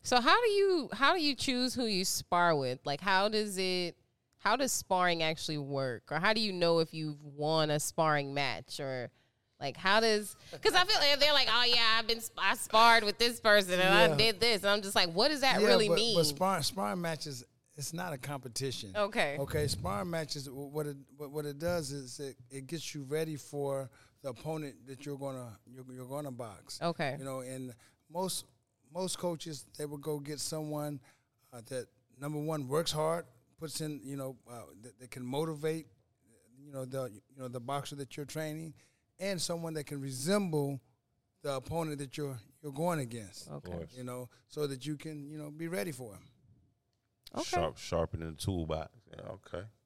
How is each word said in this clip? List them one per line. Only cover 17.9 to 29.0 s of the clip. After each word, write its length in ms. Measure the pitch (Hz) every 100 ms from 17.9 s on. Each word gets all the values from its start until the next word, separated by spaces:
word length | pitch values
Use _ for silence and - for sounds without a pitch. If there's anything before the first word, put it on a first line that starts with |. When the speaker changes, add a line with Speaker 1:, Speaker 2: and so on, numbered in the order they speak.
Speaker 2:
not 220 | 165 180
a 40 | 139
competition. 720 | 131 143 127 107 135 120 104 139
Speaker 1:
Okay. 400 | 202 226 156 143
Speaker 2:
Okay, 300 | 139 156 147
sparring 400 | - 170 202 185
matches, 380 | 165 151 147 135
wh-, 260 | 131 143
what 140 | 151 147
it, 100 | 139 135 143
what, 120 | 147
what 140 | 147
it 140 | 147 143
does 340 | 170 175 139
is 260 | 143 127 -
it, 160 | 139 123 123
it 160 | 139 135
gets 280 | 165 -
you 80 | 151
ready 340 | 131 151 160 147
for 540 | - 143 139 139 131 - - _
the 80 | 139
opponent 460 | 117 156 156 147 117 120
that 180 | 131
you're 140 | 143 143
gonna, 400 | 139 131 120 107 -
you're, 180 | 131 127
you're 160 | 127 127
gonna 240 | 139 147
box. 480 | 123 113 92 - -
Speaker 1:
Okay. 360 | 165 170 147 143
Speaker 2:
You 60 | 135
know, 140 | 131
and 340 | 127 131 127 117 - _ _
most, 360 | 160 185 - - _ _ _ _
most 260 | 165